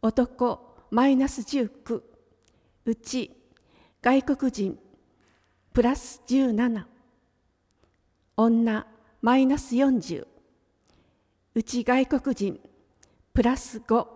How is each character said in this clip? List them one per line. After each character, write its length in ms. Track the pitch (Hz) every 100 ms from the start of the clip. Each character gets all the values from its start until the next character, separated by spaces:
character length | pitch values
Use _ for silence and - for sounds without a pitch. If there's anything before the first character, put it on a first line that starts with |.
男 580 | 220 220 240 - 247 - - - _
マ 180 | 220 269
イ 80 | 269
ナ 140 | 269
ス 140 | -
十 260 | 220 277 226
九。 340 | - - 226 - _ _ _ _ _ _ _ -
う 100 | 226
ち 360 | - 262 226 - _ _ _ _ _ _
外 220 | 240 269
国 280 | 269 277 262
人 260 | - 190 - _ _ _ _ _ _ _ _ _
プ 100 | -
ラ 140 | 240 277
ス 260 | - - -
十 260 | 254 262
七。 360 | 214 247 226 180 _ _ _ _ _ _ _ _ _ _ _ _ _ _ -
女 520 | 226 226 233 214 - _ _ _
マ 160 | 226 262
イ 80 | 262
ナ 120 | 285
ス 180 | - 240
四 260 | 277 254
十。 260 | - 170 - _ _ _ _ _ _ _ _ _ _ _ _ -
う 80 |
ち 200 | 220 247
外 220 | 233 254 269
国 280 | 277 277 254
人 240 | 196 - - _ _ _ _ _ _
プ 120 | -
ラ 120 | 233 254
ス 240 | - 233 -
五。 180 | 226 -